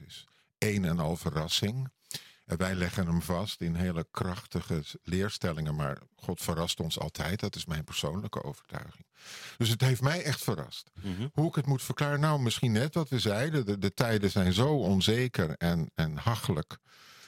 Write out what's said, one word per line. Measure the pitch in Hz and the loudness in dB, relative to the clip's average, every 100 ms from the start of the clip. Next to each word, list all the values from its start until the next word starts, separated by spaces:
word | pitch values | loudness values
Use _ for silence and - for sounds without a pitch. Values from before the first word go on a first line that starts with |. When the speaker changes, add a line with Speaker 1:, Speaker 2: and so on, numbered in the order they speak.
| - | -18
Speaker 1:
is | - - _ _ - | -20 -20 _ _ -2
één | 110 101 | 0 2
en | 90 85 | 2 2
al | 78 85 | 0 0
verrassing. | 80 76 80 - 101 127 131 _ - - - _ | -2 -2 0 0 0 -2 -6 _ -14 -14 -14 _
En | - 85 | -6 -2
wij | 92 | 0
leggen | 92 87 98 85 | 0 -2 0 2
hem | 85 | 2
vast | - 87 107 - | 0 -2 -4 -4
in | 85 | -4
hele | 82 92 82 80 | 0 0 -2 -4
krachtige | - 92 90 - 87 - 82 | -4 -4 -4 -6 -8 -4 -4
s-, | 73 - | -6 -12
leerstellingen, | - 90 104 - 92 78 78 76 | -4 -2 -2 -2 -4 -2 -4 -2
maar | 69 71 - | -4 -4 -12
God | _ - 87 | _ -8 -6
verrast | - 82 85 - | -2 -2 0 -2
ons | 80 - | -4 -4
altijd. | - - - 196 | -6 -4 -4 -2
Dat | 208 175 | -4 -6
is | - | -6
mijn | 156 | -6
persoonlijke | 147 - 73 90 107 - | -6 -4 -4 -4 -6 -8
overtuiging. | 71 69 - - - - - _ - - - - | -8 -12 -12 -12 -12 -18 -20 _ -18 -16 -12 -2
Dus | 113 | 0
het | 113 | 4
heeft | 131 123 | 4 4
mij | 135 175 | 2 0
echt | 151 120 | -2 -2
verrast. | - 90 64 - - | -2 -4 -4 -10 -16
Speaker 2:
Mhm. | - 98 92 135 | -10 -6 -4 -2
Speaker 1:
Hoe | - 165 | 2 2
ik | |
het | - 135 | 2 2
moet | 131 | 0
verklaren? | - - 147 143 | 0 -2 0 2
Nou, | 156 151 | 2 4
misschien | 117 - 127 | 2 2 2
net | 107 147 | 4 2
wat | 170 147 | 0 0
we | 123 | 0
zeiden. | 107 101 151 156 101 | 2 0 2 0 2
De, | 101 | 2
de | 95 | 0
tijden | - 120 107 98 | 2 2 4 4
zijn | 101 92 | 4 4
zo | 90 135 | 6 4
onzeker | 151 95 95 90 113 127 - 80 - | 4 4 4 6 4 2 0 -2 0
en, | 85 85 76 | 2 2 0
en | - 80 76 | 0 -2 0
hachelijk, | 110 117 - 76 - - _ - - - | 0 0 0 -2 -2 -12 _ -20 -20 -20